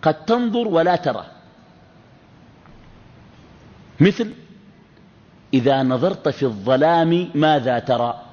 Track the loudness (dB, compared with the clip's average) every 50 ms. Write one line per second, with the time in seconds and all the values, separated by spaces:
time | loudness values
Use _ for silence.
0 | 2 0 0 0 -2 -2 -2 0 0 -2 -2 -2 -2 0 0 2 2 2 0 0
1 | -2 -4 -4 -4 -8 -14 -20 -20 -20 -20 -20 -20 -20 _ -20 -20 -20 -20 _ -20
2 | -20 -20 -20 -20 _ -20 -20 -20 -20 -20 -20 -20 -20 -20 -20 -20 -20 -20 -20 -20
3 | -20 -20 -20 -20 -20 -20 -20 -20 -20 -20 -20 -20 -20 -20 -20 -20 -20 -20 0 4
4 | 4 4 4 2 -6 -8 -8 -16 -20 -20 -20 -20 -20 -20 -20 -20 -20 _ _ -20
5 | -20 -20 _ -20 -20 _ _ -20 -14 _ -2 0 2 2 2 2 0 0 0 0
6 | 0 -2 -2 -2 -4 -4 -2 -2 -2 -4 -4 -4 -2 0 2 2 4 2 4 2
7 | 2 2 0 0 -2 -4 -2 0 2 2 2 0 0 -2 -4 -4 -2 -2 -2 -2
8 | 0 -4 -4 -8 -14 -20